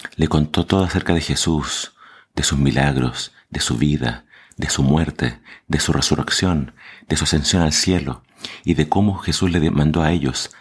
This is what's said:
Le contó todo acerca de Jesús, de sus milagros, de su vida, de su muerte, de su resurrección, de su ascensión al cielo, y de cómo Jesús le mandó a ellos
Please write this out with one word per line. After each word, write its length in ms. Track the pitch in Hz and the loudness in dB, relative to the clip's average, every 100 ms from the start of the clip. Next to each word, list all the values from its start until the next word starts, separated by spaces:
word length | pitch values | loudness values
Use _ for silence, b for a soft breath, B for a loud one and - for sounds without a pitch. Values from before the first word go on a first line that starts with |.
| B - | B -4
Le 120 | 78 | 0
contó 380 | 78 76 - 85 | 2 0 -2 0
todo 180 | 95 | 2
acerca 300 | 90 95 - | 2 0 0
de 60 | 85 | 0
Jesús, 760 | - 71 85 78 71 - - B B B B | 0 -2 0 0 -2 -8 -10 B B B B
de 80 | - | -4
sus 160 | - 69 | -2 2
milagros, 760 | 67 67 71 65 62 - - b b | 2 2 0 0 -2 -4 -12 b b
de 100 | - | -6
su 160 | - 58 | -4 0
vida, 480 | 73 73 64 - B B B - | 0 0 -2 -6 B B B -10
de 140 | 76 | -4
su 120 | - | 0
muerte, 580 | 67 78 76 - - - B B - | 2 2 0 -2 -6 -6 B B -4
de 140 | 76 | -2
su 120 | - | 0
resurrección, 840 | - - - 62 - 92 80 65 B B B - | 0 0 0 0 0 0 0 -4 B B B -4
de 80 | 78 | -2
su 80 | |
ascensión 380 | 80 80 - 92 | 0 0 2 2
al 100 | 80 | 2
cielo, 500 | - - 90 64 - _ B B B | 2 0 0 -2 -8 _ B B B
y 100 | - | 0
de 140 | 78 76 | 0 2
cómo 300 | 98 104 92 | 2 2 0
Jesús 320 | - - 95 | -4 0 0
le 200 | 85 76 | 2 2
mandó 320 | 73 76 85 | 2 2 2
a 100 | 78 | 2
ellos 380 | 85 67 - - B | 2 0 -4 -8 B